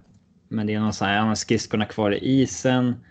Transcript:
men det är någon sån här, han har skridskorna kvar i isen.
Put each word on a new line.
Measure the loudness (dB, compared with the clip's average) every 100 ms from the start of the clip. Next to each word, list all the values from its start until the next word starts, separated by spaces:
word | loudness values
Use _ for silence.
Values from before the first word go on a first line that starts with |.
| _ _ _ _ -10
men | -6 -4
det |
är | -2
någon | -2
sån | 0 0
här, | 2
han | 2
har | 0
skridskorna | 0 -2 0 -2 -2
kvar | 0 0
i | 0 2 2
isen. | 2 0 0 2 2 -2 -8